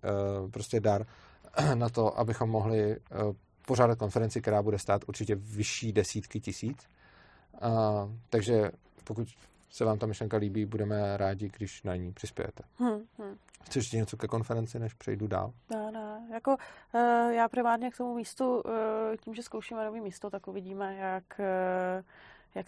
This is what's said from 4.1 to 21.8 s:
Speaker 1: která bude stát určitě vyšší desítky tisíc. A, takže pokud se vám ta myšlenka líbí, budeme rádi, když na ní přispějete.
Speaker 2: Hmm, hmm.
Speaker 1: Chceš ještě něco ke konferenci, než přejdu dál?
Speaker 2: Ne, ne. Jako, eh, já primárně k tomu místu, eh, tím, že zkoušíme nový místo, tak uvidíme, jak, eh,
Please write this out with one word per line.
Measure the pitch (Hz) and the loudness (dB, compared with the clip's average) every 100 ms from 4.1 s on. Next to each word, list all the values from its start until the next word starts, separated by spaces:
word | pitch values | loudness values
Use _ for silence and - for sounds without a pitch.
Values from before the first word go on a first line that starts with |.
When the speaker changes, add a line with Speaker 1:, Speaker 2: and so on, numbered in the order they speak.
| 117 113 113 | 2 0 0
Speaker 1:
která | 110 104 | 2 2
bude | 104 101 | 4 0
stát | - 101 - | 2 0 0
určitě | - 107 101 | -6 -2 -2
vyšší | 107 104 101 - 113 | -2 -4 -2 -2 2
desítky | 107 95 113 - 127 | 2 2 -2 -6 -6
tisíc. | - - 110 - - _ - - - - _ - | -6 -6 -6 -6 -12 _ -20 -20 -20 -20 _ -4
A, | 117 113 107 104 101 113 - | 0 4 4 2 -2 -8 -2
takže | 113 104 113 101 - _ - | 0 4 4 4 -2 _ -14
pokud | - 110 110 - - _ _ | -8 -6 -6 -10 -20 _ _
se | - 113 | 0 2
vám | 107 | 2
ta | 110 | -2
myšlenka | 101 95 107 | -4 -2 0
líbí, | 104 104 104 | 0 0 0
budeme | 110 104 104 101 101 | 0 0 0 0 0
rádi, | 98 98 101 - | 0 -2 -6 -6
když | 101 - | -10 -6
na | 98 90 | -6 -4
ní | 90 | -6
přispějete. | 101 - - 82 - - - | -8 -8 -6 -8 -8 -14 -2
Speaker 2:
Hmm, | 247 214 226 - | 0 -2 -6 -14
hmm. | 202 - _ - | -14 -14 _ -20
Speaker 1:
Chceš | - 135 | -6 -4
ještě | 113 113 | -2 -2
něco | 104 110 | -2 -4
ke | 107 | -4
konferenci, | 113 113 117 113 120 | -2 -2 -4 -4 -6
než | 113 | -8
přejdu | - - 104 107 | -6 -6 -4 -2
dál? | 95 101 - - | -2 -4 -8 -8
Speaker 2:
Ne, | 220 214 | -6 -6
ne. | 220 214 214 233 | -8 -10 -10 -10
Jako, | 226 277 269 - - - 233 | -2 0 0 -2 -20 -2 2
eh, | 240 233 240 | 4 6 4
já | 233 233 | 4 2
primárně | 247 233 233 247 | 4 2 2 0
k | - | -4
tomu | 247 240 | -6 -4
místu, | 220 - 254 247 - | -6 -2 0 2 0
eh, | 226 220 220 220 220 | 0 0 0 -2 -4
tím, | 226 | -8
že | 220 | -10
zkoušíme | 233 220 - 226 214 | -8 -10 -8 -6 -4
nový | 226 | -6
místo, | 208 - 208 | -8 -8 -8
tak | 196 196 | -8 -8
uvidíme, | 196 185 196 196 196 | -10 -8 -6 -6 -4
jak, | 190 185 - - | -4 -4 -6 -4
eh, | 196 185 185 185 | 0 2 2 0